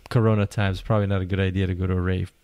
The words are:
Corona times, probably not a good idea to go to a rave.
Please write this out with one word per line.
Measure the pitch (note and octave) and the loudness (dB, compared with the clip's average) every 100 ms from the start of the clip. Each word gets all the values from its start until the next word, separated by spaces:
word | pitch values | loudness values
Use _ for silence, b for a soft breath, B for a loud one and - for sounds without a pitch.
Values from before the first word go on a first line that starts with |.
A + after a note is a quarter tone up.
| - | -2
Corona | B2+ A2 G#2+ G2 | 2 4 2 0
times, | - G2 F#2 | 0 -2 -2
probably | - A2 G2+ | 0 0 2
not | G2 | 0
a | F#2 | -2
good | F#2 | 0
idea | F#2+ F#2 F#2 | 0 0 0
to | F2+ | 0
go | F#2 | -2
to | |
a | F#2 | 0
rave. | F2+ F#2 F#2 _ | 0 -2 -4 _